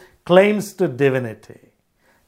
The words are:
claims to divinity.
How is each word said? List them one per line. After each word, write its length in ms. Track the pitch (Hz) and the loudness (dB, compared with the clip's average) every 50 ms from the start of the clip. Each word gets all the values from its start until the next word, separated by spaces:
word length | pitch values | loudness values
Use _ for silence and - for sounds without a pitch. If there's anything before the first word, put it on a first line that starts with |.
| - - _ _ - | -20 -20 _ _ -4
claims 500 | - 175 185 202 208 214 208 214 - - | 2 4 4 4 4 2 -4 -6 -8 -8
to 140 | - 185 156 | -6 -6 -4
divinity. 800 | 127 120 139 139 131 131 120 113 107 - - - - - _ _ _ _ _ _ _ _ _ _ _ _ _ | -2 -2 -2 0 0 -2 -4 -8 -12 -16 -20 -20 -20 -20 _ _ _ _ _ _ _ _ _ _ _ _ _